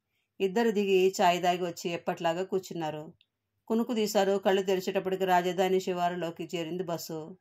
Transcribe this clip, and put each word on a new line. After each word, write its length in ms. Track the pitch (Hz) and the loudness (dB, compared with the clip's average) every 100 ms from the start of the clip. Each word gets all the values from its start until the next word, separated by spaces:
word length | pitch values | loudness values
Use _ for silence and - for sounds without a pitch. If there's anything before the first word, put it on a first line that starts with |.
| _ _ _ - | _ _ _ -4
ఇద్దరు 300 | 190 196 240 | 0 2 2
దిగి 440 | 202 196 190 190 190 | 2 4 4 4 4
చాయ్ 220 | 180 175 | 4 4
తాగి 220 | 175 180 | 2 2
వచ్చి 260 | 180 170 180 | -2 -4 -6
ఎప్పట్లాగా 540 | 170 - 175 165 170 | -4 -4 -2 -2 -2
కూర్చున్నారు. 680 | 185 190 - 175 156 151 160 - _ _ _ _ - | -2 -4 -4 -6 -6 -6 -12 -20 _ _ _ _ -2
కునుకు 280 | 226 233 | 0 0
తీశారు. 440 | 220 214 214 196 196 | 0 2 2 2 2
కళ్ళు 240 | 208 196 | 2 2
తెరిచేటప్పటికి 600 | 190 185 190 190 185 185 | 2 -2 -2 -4 -2 -2
రాజధాని 560 | 185 180 180 175 185 185 | 2 2 2 0 2 2
శివారులోకి 680 | 190 175 175 180 165 170 160 | 0 -2 -2 -2 -6 -6 -8
చేరింది 280 | 175 160 180 | -6 -4 -6
బస్సు. 540 | 170 165 - 160 160 185 | -4 -6 -6 -10 -10 -16